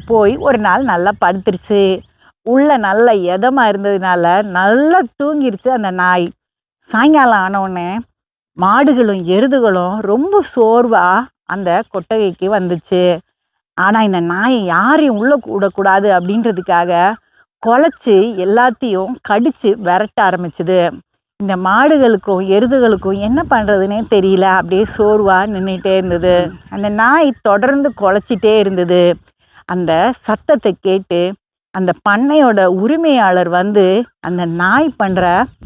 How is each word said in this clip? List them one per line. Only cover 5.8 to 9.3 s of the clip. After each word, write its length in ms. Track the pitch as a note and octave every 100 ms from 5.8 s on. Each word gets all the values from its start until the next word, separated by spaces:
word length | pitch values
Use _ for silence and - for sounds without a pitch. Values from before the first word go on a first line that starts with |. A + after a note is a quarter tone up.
| G3+
நாய். 400 | F#3 F3+ F3+ E3+ - _ _ _ _ _
சாயங்காலம் 500 | A3 C4+ D#4 B3+ G#3+
ஆனவுடனே 600 | F#3+ G3 F#3+ F3+ F3 G#3 A#3 _ _ _ _ -
மாடுகளும் 600 | F#3 A3+ C#4+ B3+ A3+ G3
எருதுகளும் 760 | E3+